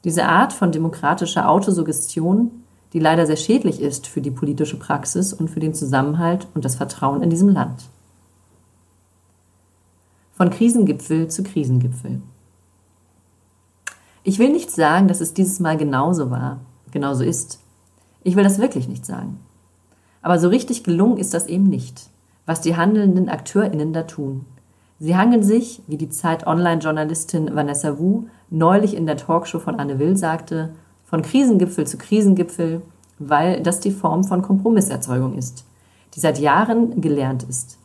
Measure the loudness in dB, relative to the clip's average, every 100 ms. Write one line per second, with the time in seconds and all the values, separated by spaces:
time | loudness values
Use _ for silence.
0 | -2 0 2 4 2 2 -2 0 -2 -2
1 | -2 0 -2 -2 2 2 2 0 0 -4
2 | -4 -4 0 2 0 -4 -20 _ _ 0
3 | 2 4 2 0 2 2 2 -2 -4 -6
4 | -10 -8 -8 -4 -4 -2 -4 -6 -4 -4
5 | -4 -4 -4 -4 -6 -4 -4 -4 -2 0
6 | 0 0 0 -2 -4 -6 -4 -4 -6 -4
7 | -2 0 0 4 4 4 0 -6 -16 _
8 | _ _ _ _ _ _ _ _ _ _
9 | _ _ _ _ _ _ _ _ _ _
10 | _ _ _ 0 0 4 2 4 2 0
11 | -2 -2 -2 -4 -6 -4 0 0 0 -4
12 | -8 -10 -10 _ _ _ _ _ _ _
13 | _ _ _ _ _ _ _ _ -20 -20
14 | _ _ -4 2 4 2 -2 0 2 6
15 | 4 2 -4 0 0 0 -2 0 0 0
16 | 0 0 -2 -4 -6 -8 -16 _ -10 -6
17 | -4 -2 -2 -4 -8 -14 _ _ _ _
18 | _ _ 0 4 4 4 0 -2 -6 -8
19 | -10 -10 -10 -12 -18 _ _ _ _ _
20 | _ _ 0 2 4 2 0 -6 -2 2
21 | 2 2 -2 -4 -4 2 2 2 -6 -16
22 | -20 _ _ _ -6 -2 -2 2 2 4
23 | 4 2 0 -4 -2 0 0 -2 -4 -4
24 | -6 -8 -8 -8 -14 -20 _ _ _ _
25 | -2 2 4 6 4 2 0 -12 -10 -8
26 | -6 -4 -2 -2 0 2 2 0 -2 -2
27 | -2 -4 -4 -4 -2 -2 -2 -2 -4 -2
28 | 0 0 -4 -18 _ 2 4 4 2 0
29 | -4 -4 -2 -2 -2 -8 -6 -6 -4 -2
30 | 0 0 0 -4 -6 -6 -6 -10 _ _
31 | _ -4 0 2 4 4 2 -2 -6 -6
32 | 0 2 4 4 2 -2 -4 -4 -10 _
33 | _ _ 0 2 2 0 0 -2 -2 -2
34 | -2 0 0 0 2 2 4 2 2 -2
35 | -4 -2 -2 -4 -10 -12 -20 _ _ _
36 | _ -2 -2 0 2 2 2 2 2 0
37 | 0 0 0 -4 -6 -10 -10 -18